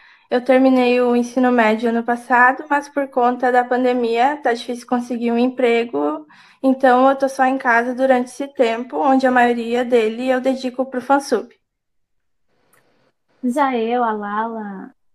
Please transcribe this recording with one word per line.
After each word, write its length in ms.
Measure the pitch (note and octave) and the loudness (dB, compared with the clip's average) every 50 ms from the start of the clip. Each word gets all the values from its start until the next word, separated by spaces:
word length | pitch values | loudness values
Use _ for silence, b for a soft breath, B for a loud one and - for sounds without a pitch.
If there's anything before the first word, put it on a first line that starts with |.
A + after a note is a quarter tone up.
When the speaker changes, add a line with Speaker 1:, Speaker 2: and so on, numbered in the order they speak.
| B B B B B B | B B B B B B
Speaker 1:
Eu 140 | A#3+ B3 B3 | -4 -2 2
terminei 560 | - C4+ C4 C4 C4 C4 B3+ B3 B3 B3 B3 | 2 4 4 4 4 4 4 4 2 2 2
o 160 | B3 B3 A#3+ | 2 2 2
ensino 340 | A#3+ A#3+ A#3+ - C4 B3+ B3 | 0 0 -2 -2 0 0 2
médio 380 | B3 A#3+ A3+ G#3+ A3 A3 A#3+ A#3 | 2 4 2 2 2 0 0 -2
ano 160 | A3+ A#3 A#3 | -2 -2 -2
passado, 600 | A#3 A#3+ A#3+ A#3+ - B3+ A#3+ B3 B3+ C4+ C4+ - - | -4 -4 -6 -4 0 2 4 4 4 2 0 -4 -4
mas 200 | C#4+ C#4+ C#4+ D4 | -4 -4 -4 -4
por 200 | - C#4+ C#4 C4+ | -6 -6 -6 -4
conta 420 | - B3+ A#3+ B3 B3 B3 B3+ B3+ | -2 0 0 0 0 0 0 0
da 140 | B3 B3 B3 | 2 2 2
pandemia 720 | B3 B3+ B3 B3+ B3 B3 B3+ A#3+ A3+ A3+ A#3 A#3+ C4+ D4+ | 0 0 0 0 0 0 0 -2 -2 0 0 0 0 0
tá 160 | D4 D4 B3+ A#3 | -2 -2 -4 -4
difícil 340 | A#3+ - - B3 A#3+ - | -4 -6 -10 -10 -10 -8
conseguir 460 | - B3+ B3 A#3+ - B3 A3+ A#3+ A#3 A#3 | -4 -4 -4 -4 -4 -6 -4 -2 -2 0
um 60 | A#3 | 0
emprego, 880 | A#3+ B3+ B3+ - B3+ A#3 A#3 A#3 A#3 A#3+ - C#4 D4 D4 D4+ D#4 - b b b b b b b b | 0 -2 -2 0 0 0 2 0 -2 -2 -4 -4 -4 -4 -4 -6 -10 b b b b b b b b
então 460 | C4+ C4 C4 - C4 B3 B3 C4 C4+ | 0 0 2 4 4 4 6 4 4
eu 80 | C#4 | 2
tô 120 | C4+ C#4 C4+ | 2 -2 -2
só 180 | C4+ - C4 | 0 0 0
em 100 | C4 C4 | 0 0
casa 380 | C4+ - B3+ A#3 A#3 A#3+ B3 B3+ | 0 0 0 2 2 0 -2 -2
durante 320 | A#3+ C4 C4 B3+ B3 B3 | 0 2 2 2 2 0
esse 200 | B3 - - C#4 C#4 | -4 -8 -10 -10 -6
tempo, 480 | - - B3+ A3+ A3+ A3+ B3 B3 - | -2 0 0 0 0 -4 -8 -8 -4
onde 300 | - D#4 C#4 C4+ C4 C4 | -2 2 2 2 4 2
a 40 | B3+ | 2
maioria 540 | B3+ B3 A#3+ A#3+ A#3+ A#3+ A3+ A3+ A#3 A#3+ B3+ | 4 4 2 2 2 -2 -4 -4 -2 -4 -2
dele 440 | A#3+ B3+ A#3+ A3 A3 A3+ A#3 B3+ C4 | 0 2 2 2 0 -2 -4 -2 -2
eu 120 | B3+ B3+ | -2 0
dedico 440 | B3+ C4+ C4 B3+ - B3+ B3 - C4 | 0 -2 -2 -2 -4 -8 -6 -6 -6
pro 160 | C4 - B3+ | -6 -6 -6
fansub. 480 | A#3+ - C#4 C#4+ C#4+ - - - - - _ _ _ _ _ _ _ _ _ _ _ _ _ _ _ _ _ _ _ _ _ _ _ _ _ _ _ _ _ _ _ _ _ _ _ _ _ _ - | -2 0 0 0 0 0 -4 -4 -4 -6 _ _ _ _ _ _ _ _ _ _ _ _ _ _ _ _ _ _ _ _ _ _ _ _ _ _ _ _ _ _ _ _ _ _ _ _ _ _ -6
Speaker 2:
Já 340 | B3 A#3+ D4+ C#4+ C4+ C4 | -4 -2 0 0 0 0
eu, 280 | A#3 A3 A3+ A#3+ B3 A#3+ | -2 -2 -2 -2 -2 -2
a 80 | A3+ G#3+ | -2 -4
Lala, 840 | G#3 G#3 G#3 G#3 G#3+ A3 A3+ A3+ A3+ G#3+ G3+ G3 F#3 - - - _ _ _ _ | -4 -6 -6 -6 -6 -6 -6 -6 -8 -10 -10 -12 -12 -14 -16 -20 _ _ _ _